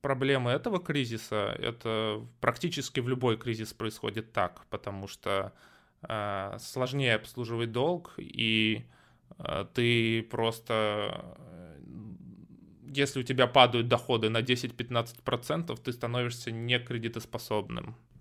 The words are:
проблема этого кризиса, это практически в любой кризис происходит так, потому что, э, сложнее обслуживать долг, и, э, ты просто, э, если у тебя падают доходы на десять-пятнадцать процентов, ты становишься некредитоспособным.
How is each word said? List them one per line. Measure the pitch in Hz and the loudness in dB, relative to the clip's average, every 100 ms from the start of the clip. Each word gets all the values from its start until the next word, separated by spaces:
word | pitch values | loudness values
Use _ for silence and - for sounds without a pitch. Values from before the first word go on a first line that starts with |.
проблема | 139 131 135 135 120 | -2 0 2 4 2
этого | 135 240 185 | 2 0 -2
кризиса, | 180 147 120 113 - 107 110 - | 0 0 0 -4 -2 0 0 -2
это | 117 120 113 110 110 107 117 - | -4 -4 -2 0 0 -2 -6 -2
практически | - 135 175 147 - 139 | 0 0 -2 -4 -4 -2
в | 123 | 0
любой | 127 123 110 | 2 2 2
кризис | 123 107 110 | -2 -4 -6
происходит | - 110 - 110 101 107 | -6 -6 -4 -4 -4 -4
так, | - 90 - - | -2 -2 -2 -10
потому | 104 104 98 98 | -8 -6 -8 -8
что, | - 98 98 95 - - - _ _ | -8 -2 0 0 -8 -20 -20 _ _
э, | - 110 104 98 98 101 | -6 -4 -2 -2 -4 -6
сложнее | - 131 127 139 127 | -8 -2 -2 2 2
обслуживать | 107 - - 113 117 117 | 2 0 -6 -4 -2 0
долг, | 117 147 175 - - | 2 2 0 -4 -12
и, | - - 110 110 110 110 - - _ _ _ - | -8 -2 2 4 4 0 -4 -20 _ _ _ -10
э, | - - 98 | -4 -4 -2
ты | - 117 117 113 113 | 0 4 4 4 0
просто, | 113 113 113 113 - 110 107 104 104 - - - | -2 0 0 -2 -2 0 2 0 -4 -6 -10 -16
э, | - 85 85 71 62 64 107 95 - - - - - 95 120 | -18 -18 -16 -18 -16 -14 -14 -16 -16 -18 -20 -20 -20 -20 -6
если | 139 135 135 | 0 0 0
у | |
тебя | 123 131 120 | 0 4 6
падают | 135 120 117 120 | 10 8 8 4
доходы | 117 - 117 110 | 2 4 2 4
на | 113 | 2
десять-пятнадцать | 117 123 131 - 120 120 117 - | 2 0 0 -6 -2 -2 -2 -6
процентов, | - 123 - 160 170 - | -4 -2 -2 -4 -4 -6
ты | - | -6
становишься | 120 117 123 120 120 - | -6 -4 -2 -2 -4 -8
некредитоспособным. | 113 117 123 120 120 113 113 - 117 - 107 104 113 - 117 - - | -6 0 0 0 -4 -4 -6 -8 -8 -2 -2 -2 -6 -8 -14 -20 -16